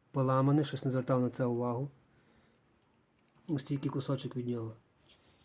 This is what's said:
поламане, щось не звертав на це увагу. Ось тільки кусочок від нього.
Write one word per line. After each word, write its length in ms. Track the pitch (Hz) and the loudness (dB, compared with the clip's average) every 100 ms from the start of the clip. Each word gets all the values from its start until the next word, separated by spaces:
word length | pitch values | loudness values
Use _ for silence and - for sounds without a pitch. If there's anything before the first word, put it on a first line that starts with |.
| _ | _
поламане, 520 | 139 131 131 135 147 | -2 2 4 6 4
щось 220 | 143 131 135 | 2 -2 -2
не 60 | |
звертав 300 | 127 127 127 | -2 2 2
на 80 | 123 | 2
це 160 | - 123 | 0 -2
увагу. 460 | 120 120 120 139 - _ _ _ _ _ _ _ _ _ _ _ _ _ _ - | 0 -2 -2 -6 -10 _ _ _ _ _ _ _ _ _ _ _ _ _ _ -4
Ось 160 | 143 | -4
тільки 260 | - 139 147 | -2 -4 -2
кусочок 460 | 139 139 135 123 127 | -4 -4 -4 -4 -6
від 120 | 120 | -4
нього. 280 | 120 113 113 _ _ _ - _ _ | -4 -4 -10 _ _ _ -20 _ _